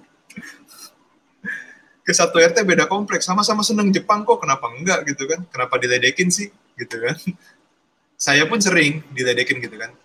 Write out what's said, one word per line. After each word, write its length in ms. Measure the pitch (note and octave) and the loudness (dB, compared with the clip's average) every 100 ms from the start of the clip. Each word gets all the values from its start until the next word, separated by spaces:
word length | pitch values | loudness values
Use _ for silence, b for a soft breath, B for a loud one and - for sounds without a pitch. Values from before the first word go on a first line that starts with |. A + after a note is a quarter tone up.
| - _ _ - - - _ - - _ _ _ _ _ B B B B B _ | -16 _ _ -20 -18 -20 _ -20 -20 _ _ _ _ _ B B B B B _
Ke 80 | - | -2
satu 240 | F3 E3+ E3+ | 2 4 6
R 160 | E3+ | 6
T 80 | G3 | 4
beda 200 | G3+ E3+ | 4 2
komplek, 360 | - G3 G#3 E3+ | 2 0 -2 -4
sama-sama 440 | - F#3+ G#3 G#3+ | 0 0 2 0
seneng 240 | G#3+ G#3+ G3+ | 0 2 2
Jepang 360 | F#3 - G#3 | 2 2 0
kok, 160 | G#3 A#3 | 2 0
kenapa 280 | D3+ C3+ B2 | 0 -2 -4
enggak 400 | B2 F3 F3+ D3 | -6 -2 -2 -2
gitu 160 | C#3 | -6
kan? 200 | C3+ E3 F3+ | -4 -6 -6
Kenapa 280 | - B2 B2+ | -8 -4 -2
diledekin 520 | B2 B2 B2 C#3 F3+ | 0 2 2 2 0
sih 240 | F3+ G3+ - _ - | 0 -4 -12 _ -14
gitu 240 | A#2 A#2 | -10 -6
kan? 160 | A#2 D3+ - F3 b b _ _ _ _ _ - | -4 -4 -6 -10 b b _ _ _ _ _ -6
Saya 240 | - C#3+ | 0 2
pun 160 | D#3+ A3+ | 2 2
sering 400 | F#3 E3+ D3 D#3 - | 2 4 2 0 -8
diledekin 480 | C3 B2+ A#2+ B2 B2+ | -4 -2 0 -2 -4
gitu 160 | A#2+ G#2+ | -8 -12
kan. 160 | A2+ - | -14 -16